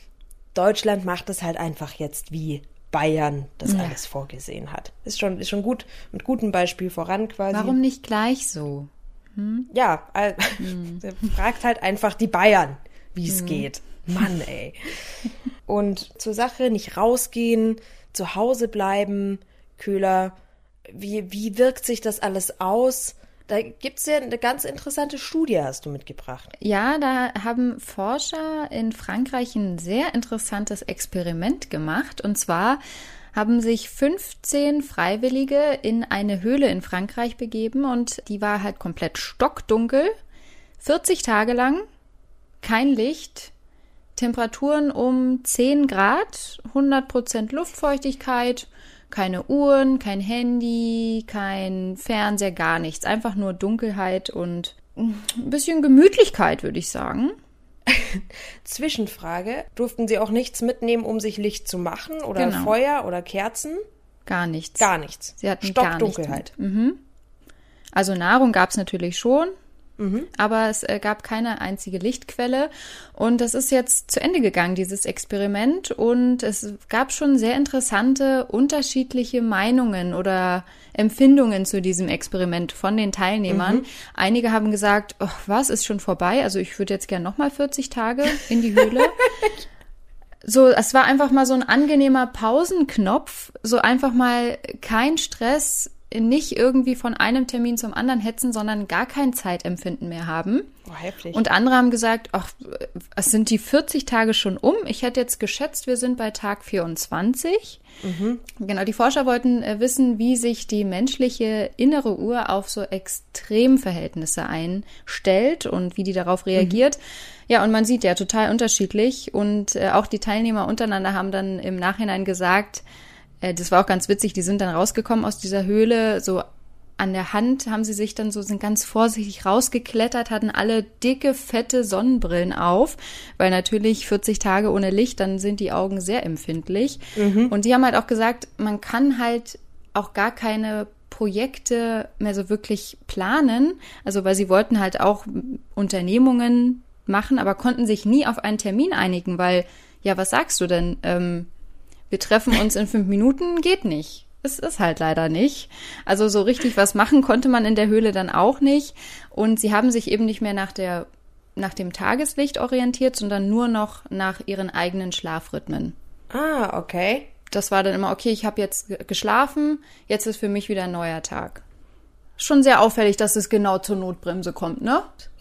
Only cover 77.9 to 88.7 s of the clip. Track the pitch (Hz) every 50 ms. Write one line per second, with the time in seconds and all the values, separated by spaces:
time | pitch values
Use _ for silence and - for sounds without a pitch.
77.9 | 220 196 226 262 269 269 269 269 269 262 - - - 226 277 285 311 294 269 -
78.9 | - 262 254 262 - 254 233 - 262 240 233 226 202 190 196 233 247 262 247 226
79.9 | 196 180 175 180 175 175 185 196 185 185 185 180 180 180 - - - - - -
80.9 | - - 214 220 - - 269 269 277 277 247 220 202 190 190 - 208 196 180 185
81.9 | 180 175 185 165 170 170 - - - 185 185 175 170 170 170 160 - - - 196
82.9 | 214 220 214 196 190 196 190 185 214 214 202 185 196 190 180 190 208 262 254 -
83.9 | - - - - - - 185 190 233 240 233 226 220 220 214 214 208 202 208 202
84.9 | 202 208 208 - - - 196 175 - - - 202 202 240 277 - - 220 - -
85.9 | 208 196 - - 180 - 175 180 226 277 - 190 190 190 185 - - - 196 180
86.9 | 196 190 - - 190 175 170 185 196 294 294 285 277 - 285 277 - 277 269 -
87.9 | - 240 220 226 240 262 294 294 294 285 - - 233 233 233 226